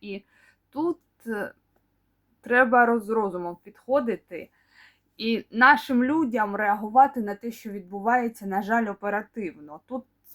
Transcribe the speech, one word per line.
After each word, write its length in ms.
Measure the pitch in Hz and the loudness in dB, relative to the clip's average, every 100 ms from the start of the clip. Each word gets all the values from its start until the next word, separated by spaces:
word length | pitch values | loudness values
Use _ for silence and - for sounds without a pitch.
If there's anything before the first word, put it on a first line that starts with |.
і 220 | 202 196 - _ _ _ _ | -12 -12 -14 _ _ _ _
тут, 280 | 269 339 330 _ _ 233 | -4 -2 -4 _ _ -8
е, 260 | 220 - - _ _ _ _ _ _ _ _ | -8 -8 -12 _ _ _ _ _ _ _ _
треба 460 | - 240 254 247 233 | 0 4 6 6 4
роз-, 180 | 233 | 2
з 40 | 202 | 0
розумом 480 | 226 202 180 175 175 | -2 -2 -4 -8 -10
підходити 880 | - - - 277 233 180 _ 170 - _ _ _ - _ _ - | -16 -16 -2 -2 0 -6 _ -16 -16 _ _ _ -20 _ _ -8
і 280 | 220 226 - | -2 -2 -4
нашим 540 | 226 254 285 - 247 | 4 6 6 2 0
людям 520 | 254 311 277 226 214 202 | 2 0 0 0 -2 0
реагувати 640 | 208 208 214 240 269 262 | 0 0 2 4 4 4
на 140 | 208 | -6
те, 180 | 202 233 | -6 -10
що 180 | - 226 | -12 -12
відбувається, 760 | 202 180 196 208 247 233 233 196 | -12 -12 -6 0 0 0 -6 -6
на 160 | 190 | -4
жаль, 240 | 202 233 214 | -2 -2 -2
оперативно. 960 | 196 208 202 - - 185 151 147 156 - | -4 -4 -4 -6 -8 -8 -10 -16 -20 -12
Тут 180 | 254 - _ _ | -12 -12 _ _